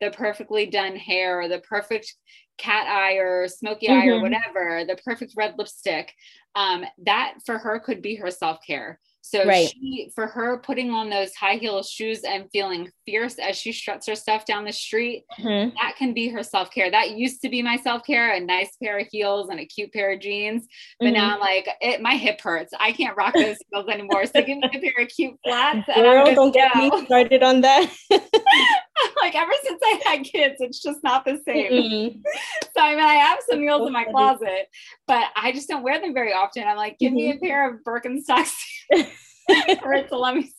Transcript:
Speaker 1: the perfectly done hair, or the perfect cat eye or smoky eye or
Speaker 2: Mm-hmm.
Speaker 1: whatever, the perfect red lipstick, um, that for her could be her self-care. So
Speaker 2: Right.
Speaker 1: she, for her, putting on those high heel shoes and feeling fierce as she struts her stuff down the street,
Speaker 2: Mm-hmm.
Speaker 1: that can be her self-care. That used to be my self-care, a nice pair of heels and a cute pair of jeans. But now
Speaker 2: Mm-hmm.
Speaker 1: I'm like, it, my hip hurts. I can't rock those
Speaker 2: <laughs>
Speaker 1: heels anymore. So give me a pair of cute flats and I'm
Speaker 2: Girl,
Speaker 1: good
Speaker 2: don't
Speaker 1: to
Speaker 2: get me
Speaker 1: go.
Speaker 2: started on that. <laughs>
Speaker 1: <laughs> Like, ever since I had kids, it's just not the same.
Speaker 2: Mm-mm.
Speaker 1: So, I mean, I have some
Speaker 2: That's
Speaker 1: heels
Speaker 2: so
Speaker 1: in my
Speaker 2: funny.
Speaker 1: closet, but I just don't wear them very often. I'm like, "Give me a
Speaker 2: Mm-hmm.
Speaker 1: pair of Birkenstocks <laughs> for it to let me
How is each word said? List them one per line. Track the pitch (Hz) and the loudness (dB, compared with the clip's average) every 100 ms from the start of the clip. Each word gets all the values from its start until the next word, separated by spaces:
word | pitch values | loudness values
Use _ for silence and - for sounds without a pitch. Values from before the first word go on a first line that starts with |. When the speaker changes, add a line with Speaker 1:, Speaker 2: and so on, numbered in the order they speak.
Speaker 1:
the | 208 | -8
perfectly | - 220 208 208 214 | -4 -4 -6 -4 -2
done | 208 202 190 190 | -2 -2 -4 -6
hair, | - 185 185 180 | -4 -2 0 -2
or | 170 | -4
the | 175 | -6
perfect | - 208 - 220 - - _ _ _ - | -6 -6 -4 -6 -8 -20 _ _ _ -10
cat | 214 214 - | -2 -2 0
eye | 196 190 190 | 0 0 0
or | 185 180 180 | 0 -2 -4
smoky | - 214 214 220 | -6 -10 -2 4
eye | 262 254 | 4 4
or | |
Speaker 2:
Mm-hmm. | 226 | 2
Speaker 1:
whatever, | 220 220 - 190 175 165 | 0 -2 -4 -4 -4 -4
the | 170 185 | -6 -8
perfect | 247 226 240 214 | -8 -10 -10 -6
red | 214 165 | -6 -6
lipstick, | 214 - 196 156 - - - - _ 208 | -12 -8 -6 -6 -8 -16 -20 -20 _ -4
um, | 190 180 180 - | -2 -4 -6 -6
that | 180 214 262 - - | -2 -2 -2 -8 -8
for | 226 | -6
her | 226 220 | -6 -6
could | 247 196 | -6 -8
be | 202 214 | -8 -8
her | 180 | -8
self-care. | 180 165 160 - 139 107 - _ _ | -6 -4 -6 -8 -8 -10 -16 _ _
So | - 208 196 | -4 2 4
Speaker 2:
Right. | 185 165 | 4 4
Speaker 1:
she, | - 269 254 - | -2 -10 -10 -10
for | - 220 | -8 -8
her, | 247 240 247 | -6 -4 -4
putting | 262 247 247 | -6 -6 -4
on | 220 214 | -4 -4
those | 202 190 - | -4 -6 -4
high | 202 214 | -4 -4
heel | 220 196 | -4 -6
shoes | - - 220 220 | -8 -8 -8 -8
and | - 190 190 | -8 -8 -6
feeling | 202 196 175 175 _ - | -6 -4 -6 -10 _ -8
fierce | 214 240 240 | -6 -6 -6
as | 196 190 | -6 -6
she | 226 | -8
struts | 226 - 196 - | -10 -10 -8 -8
her | 214 | -6
stuff | - 214 | -2 -2
down | 214 208 | -2 -6
the | 208 | -6
street, | 208 - 220 240 240 - - | -10 -4 -4 -4 -6 -14 -8
Speaker 2:
Mm-hmm. | 233 202 233 - | -2 0 0 -2
Speaker 1:
that | - - | -6 -4
can | 262 | -2
be | 233 233 | -2 -2
her | 226 | -6
self-care. | - 196 185 - 185 | -4 -4 -2 -2 -2
That | 208 220 | -2 -4
used | 214 247 - | -4 -6 -6
to | 254 | -6
be | 247 | -4
my | 240 247 | -2 -2
self-care, | 254 240 262 240 233 | -4 -6 -2 0 0
a | 190 | 0
nice | 175 185 196 - | -2 -2 -4 -8
pair | 220 202 | -6 -6
of | 196 | -6
heels | 214 202 202 185 | -4 -2 -2 -4
and | 165 | -10
a | 117 | -12
cute | - 202 | -12 -10
pair | 214 196 | -4 -4
of | 196 | -4
jeans. | 202 202 214 226 - - - - | -6 -6 -4 -6 -8 -18 -20 -2
But | 240 | 2
now | 220 202 | 2 2
Speaker 2:
Mm-hmm. | |
Speaker 1:
I'm | 208 | 2
like, | 196 190 190 - | 0 0 -2 -4
it, | 240 233 | -2 0
my | 226 262 | 0 0
hip | 208 208 | 0 -2
hurts. | 175 165 160 - | -4 -4 -4 -2
I | 220 | -2
can't | 233 247 196 | -2 -4 -2
rock | 202 320 | 0 2
those | 220 214 | 2 -2
Speaker 2:
<laughs> | - | -8
Speaker 1:
heels | 202 196 | -8 -6
anymore. | 208 202 202 196 | -6 -2 -2 2
So | - | 0
give | 233 277 | 0 0
me | 262 | -4
a | 269 | -2
pair | 277 247 | -4 -2
of | 240 | -2
cute | - 262 - | -2 -4 -4
flats | - 240 277 220 202 | -4 0 0 0 0
and | 233 240 | 6 8
I'm | 262 | 10
Speaker 2:
Girl, | |
Speaker 1:
good | 285 | 8
Speaker 2:
don't | 262 269 | 8 6
Speaker 1:
to | 262 | 6
Speaker 2:
get | 262 | 6
me | 247 277 | 4 4
Speaker 1:
go. | 381 | 2
Speaker 2:
started | - 247 240 262 | 4 4 6 6
on | 254 262 | 6 6
that. | 262 269 349 - - | 8 6 4 -2 2
<laughs> | 403 | 2
Speaker 1:
<laughs> | - 453 762 960 988 807 - 640 494 587 | 4 2 6 6 6 2 0 -2 0 0
Like, | 359 | 0
ever | 311 330 554 | 0 0 -2
since | 539 339 | -2 -2
I | 440 339 | 0 2
had | - 302 | 0 -2
kids, | 269 330 277 277 | -2 0 0 0
it's | 247 - | -8 -8
just | 285 294 | -8 -4
not | 269 262 | 0 0
the | 262 294 294 | 0 -4 -2
same. | 294 285 | -2 2
Speaker 2:
Mm-mm. | 247 226 214 226 - 587 719 932 640 - - | 2 2 -2 -4 -6 -8 -8 -8 -8 -4 2
Speaker 1:
So, | |
I | 302 | 2
mean, | 302 | 4
I | 311 | 4
have | 302 294 359 494 | 6 4 2 0
some | 302 | 0
Speaker 2:
That's | 294 | 2
Speaker 1:
heels | 294 | 2
Speaker 2:
so | 269 | 0
Speaker 1:
in | |
my | 240 | -4
Speaker 2:
funny. | 220 | 0
Speaker 1:
closet, | 269 269 214 214 190 - - - - - | 4 4 4 -2 -4 -6 -12 -20 -6 0
but | 240 214 214 | 0 0 -2
I | 226 | -2
just | 277 285 | -4 -6
don't | 294 | -4
wear | 247 311 | -2 -2
them | 359 | -2
very | 262 220 | -2 -2
often. | 190 202 247 208 | 0 0 -2 -2
I'm | 208 | -2
like, | 185 - | -4 -2
"Give | 254 | 0
me | 254 233 | 0 -2
a | |
Speaker 2:
Mm-hmm. | 285 | -2
Speaker 1:
pair | 370 285 269 | -2 0 0
of | 226 | -4
Birkenstocks | - 233 247 269 - 349 330 - - - - | -8 -6 -6 -6 0 2 0 -6 -12 -8 0
<laughs> | 349 - - - _ - 381 330 381 | 2 2 -8 -20 _ 2 4 4 0
for | 269 | 0
it | 277 269 | -2 -2
to | 247 | -2
let | 254 262 | -2 -2
me | 269 | -4